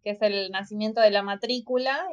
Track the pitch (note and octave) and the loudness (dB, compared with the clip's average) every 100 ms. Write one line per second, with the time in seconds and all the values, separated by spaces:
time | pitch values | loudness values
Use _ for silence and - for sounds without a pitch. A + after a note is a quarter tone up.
0 | G#3 G#3 G#3+ G3+ F#3+ F#3+ G3+ G#3 A3 A3 | -8 0 0 0 -4 -6 -6 -4 -2 4
1 | G#3+ G3+ G3+ G3+ A#3 B3 A3 B3+ B3+ C#4 | 6 6 0 -4 -4 -4 -2 -2 0 -2
2 | F#4 | -4